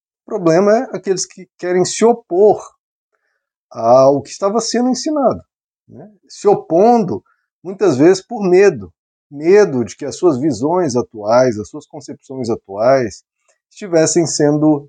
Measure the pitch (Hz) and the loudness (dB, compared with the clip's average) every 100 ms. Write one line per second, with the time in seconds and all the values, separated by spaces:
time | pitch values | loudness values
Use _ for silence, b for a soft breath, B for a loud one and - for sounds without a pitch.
0 | _ _ - 220 170 160 202 226 254 185 | _ _ -10 -4 0 2 2 0 -2 -8
1 | 202 180 - - 180 _ 175 185 175 - | -6 -6 -8 -14 -20 _ -4 -2 -2 0
2 | 226 226 - 175 208 - - _ _ _ | 0 0 -2 2 4 2 -4 _ _ _
3 | _ _ _ _ _ _ _ 120 117 127 | _ _ _ _ _ _ _ -4 4 6
4 | 135 143 - - 196 220 - 226 247 247 | 6 2 -2 -6 -4 -4 -2 -2 -2 -2
5 | 311 302 240 104 - _ _ _ _ 117 | -4 -2 0 -2 -8 _ _ _ _ -20
6 | 202 208 _ - 202 202 - 165 220 233 | -20 _ _ -4 0 0 0 0 2 2
7 | 165 104 - _ _ _ 170 190 202 127 | 0 -8 -12 _ _ _ -16 -4 -2 2
8 | 170 190 - 240 190 180 202 117 90 _ | 2 2 -2 -6 0 4 4 0 -6 _
9 | _ _ _ 143 160 208 190 131 107 - | _ _ _ -6 2 4 2 0 -6 -8
10 | 139 - 180 123 156 107 143 180 160 120 | -12 -2 0 0 -2 -2 -2 -2 -2 -2
11 | 117 110 104 120 127 104 104 151 - 156 | -6 -6 0 2 2 -2 -8 -16 -18 -18
12 | 139 131 - 131 113 107 - 98 117 135 | -18 -18 -16 -10 -6 -6 -8 -2 2 2
13 | 110 - _ _ _ _ _ - 208 165 | 0 -10 _ _ _ _ _ -18 -4 0
14 | 160 180 156 - 147 151 151 143 | 0 0 -2 0 0 2 2 0